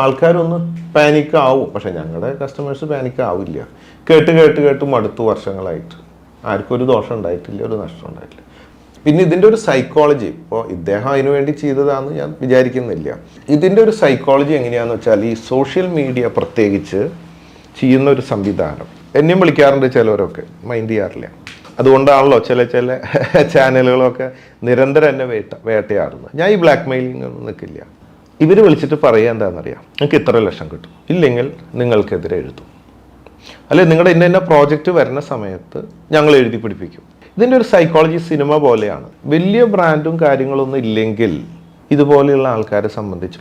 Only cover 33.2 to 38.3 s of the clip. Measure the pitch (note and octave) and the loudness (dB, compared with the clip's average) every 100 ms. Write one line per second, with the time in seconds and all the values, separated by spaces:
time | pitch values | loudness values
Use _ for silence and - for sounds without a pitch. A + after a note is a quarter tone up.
33.2 | - _ - - - D#3 F3 D#3+ F3+ E3+ | -20 _ -20 -18 0 2 4 4 4 4
34.2 | F3 F#3 F3 D3+ C#3+ D3+ D#3 E3+ B2 C3+ | 4 2 4 4 4 2 0 0 0 -2
35.2 | D3 B2+ G2+ F#2 - - - - - D3+ | -8 -8 -8 -12 -14 -16 -16 -18 -2 2
36.2 | D3+ C#3+ A#2+ A2 A2 G2 F2 - _ _ | 4 4 4 -2 -8 -10 -14 -18 _ _
37.2 | - - A#3+ B3+ A3 F#3+ E3 D#3+ D#3+ E3+ | -12 -2 2 2 2 2 4 2 2 0
38.2 | E3 | -4